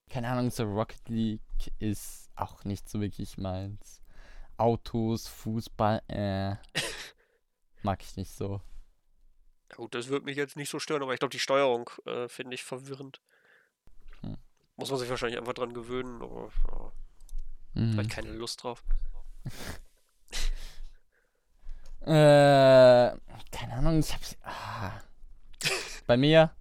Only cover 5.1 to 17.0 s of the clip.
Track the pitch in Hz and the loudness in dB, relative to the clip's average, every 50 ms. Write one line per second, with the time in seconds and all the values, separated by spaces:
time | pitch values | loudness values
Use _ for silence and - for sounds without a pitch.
5.1 | 113 110 - - - - - 113 110 117 - - - - 110 104 110 - - - | -2 -4 -6 -10 -16 -10 -8 -6 -6 -6 -6 -8 -4 0 2 2 2 0 -4 -6
6.1 | - 101 104 101 95 98 98 98 95 - - _ - - - - - - - - | -6 -4 -2 -2 -2 -4 -4 -6 -6 -8 -12 _ -6 -6 -6 -6 -8 -12 -14 -16
7.1 | _ _ _ _ _ _ _ _ _ _ _ _ _ - - 104 95 - - - | _ _ _ _ _ _ _ _ _ _ _ _ _ -6 -4 -4 -4 -4 -8 -16
8.1 | - 98 95 - - - 101 98 98 95 - - - - - _ _ _ _ _ | -12 -12 -12 -12 -10 -10 -8 -8 -8 -10 -12 -14 -16 -16 -16 _ _ _ _ _
9.1 | _ _ _ - _ _ _ - _ _ _ _ - - 117 110 - 120 120 131 | _ _ _ -20 _ _ _ -20 _ _ _ _ -16 -16 -14 -8 -8 -8 -6 -4
10.1 | 139 139 - 143 139 143 143 135 - 147 143 - - 147 - - 151 143 139 135 | -4 -4 -4 -6 -6 -6 -6 -6 -6 -10 -10 -8 -8 -8 -6 -4 -4 -4 -2 -4
11.1 | 123 - 147 123 - 123 - - 135 139 139 131 120 117 120 - - - - - | -2 -4 -4 -4 -4 -6 -2 0 2 4 4 4 2 0 -2 -8 -14 -14 -12 -8
12.1 | 117 120 123 120 - - 127 127 127 - - - 131 127 135 139 135 131 139 135 | -8 -6 -8 -8 -8 -12 -10 -10 -10 -12 -10 -12 -12 -12 -12 -14 -14 -14 -14 -18
13.1 | - - _ _ _ _ _ _ _ _ _ _ _ _ _ - - - - - | -18 -20 _ _ _ _ _ _ _ _ _ _ _ _ _ -20 -18 -16 -16 -16
14.1 | - - - - - - - - _ _ _ _ _ - 131 131 135 127 123 120 | -14 -12 -12 -12 -12 -14 -16 -20 _ _ _ _ _ -12 -8 -6 -4 -4 -4 -4
15.1 | 127 117 123 117 120 113 113 120 123 127 123 117 120 120 117 117 123 127 127 127 | -4 -4 -4 -4 -4 -6 -6 -8 -6 -6 -6 -8 -8 -12 -10 -8 -8 -8 -8 -8
16.1 | 120 120 123 123 120 117 113 107 - - - - - - - - - - | -10 -12 -12 -12 -12 -12 -12 -4 2 4 4 4 4 0 -2 -4 -8 -10